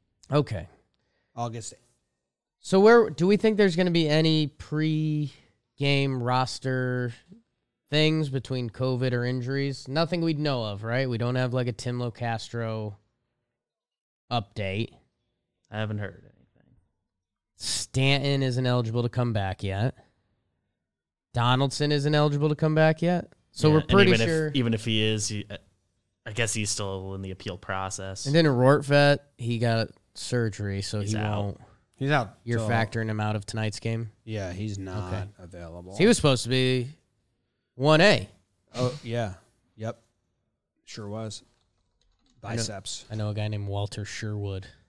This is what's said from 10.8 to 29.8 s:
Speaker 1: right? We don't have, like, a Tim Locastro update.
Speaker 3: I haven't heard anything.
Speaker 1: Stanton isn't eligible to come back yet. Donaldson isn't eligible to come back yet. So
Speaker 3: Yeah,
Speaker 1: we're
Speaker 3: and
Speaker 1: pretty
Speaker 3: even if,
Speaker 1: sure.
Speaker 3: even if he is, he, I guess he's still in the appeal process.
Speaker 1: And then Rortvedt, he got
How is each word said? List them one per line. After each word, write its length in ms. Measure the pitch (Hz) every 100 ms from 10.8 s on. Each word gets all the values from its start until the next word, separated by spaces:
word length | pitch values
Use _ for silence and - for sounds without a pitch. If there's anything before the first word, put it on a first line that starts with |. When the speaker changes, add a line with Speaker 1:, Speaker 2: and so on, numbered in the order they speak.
Speaker 1:
right? 240 | 113 123 131
We 80 | 113
don't 160 | 120 127
have, 180 | 127
like, 120 | 127 123
a 60 |
Tim 260 | 113 123 123
Locastro 960 | 123 - 120 113 - 117 113 110 107 104 _ _ _ _ _ _ _ _ _ _ _ _ -
update. 600 | 120 104 - 98 101 117 - _ _ _ _ _ _ _
Speaker 3:
I 80 | 107
haven't 200 | 110 107
heard 240 | 101 -
anything. 500 | - _ _ _ _ _ _ _ _ _ _ _ _ -
Speaker 1:
Stanton 840 | - - - 131 135 139 139 139
isn't 240 | 131 127 127
eligible 360 | 123 113 120
to 60 | 120
come 240 | 127 120
back 300 | 107 95 92
yet. 320 | 101 95 127 - _ _ _ _ _ _ _ _ _ _ _ _ _
Donaldson 600 | 120 120 127 139 - 147
isn't 220 | 147 143
eligible 340 | 147 151 143 156
to 60 | 151
come 180 | 156
back 280 | 156 156 160
yet. 300 | 170 180 - _ _
So 160 | - 156
Speaker 3:
Yeah, 60 |
Speaker 1:
we're 60 | 156
Speaker 3:
and 80 | 156
Speaker 1:
pretty 220 | 190 190
Speaker 3:
even 100 | 180
if, 80 | 170
Speaker 1:
sure. 220 | 160 151
Speaker 3:
even 200 | 139 117
if 100 | 110
he 180 | 117 110
is, 260 | 110 110 104
he, 180 | 104 - 104 _ _ _ _ _ _ -
I 60 |
guess 200 | 107 113
he's 160 | 113 104
still 440 | - 98 95 95
in 80 | 95
the 80 | 95
appeal 260 | 92 104 90
process. 680 | - 95 95 - 95 95 135
Speaker 1:
And 80 |
then 100 | 160
Rortvedt, 720 | 156 123 127 143 139 143 143 143 - -
he 200 | 117 117
got 300 | 117 113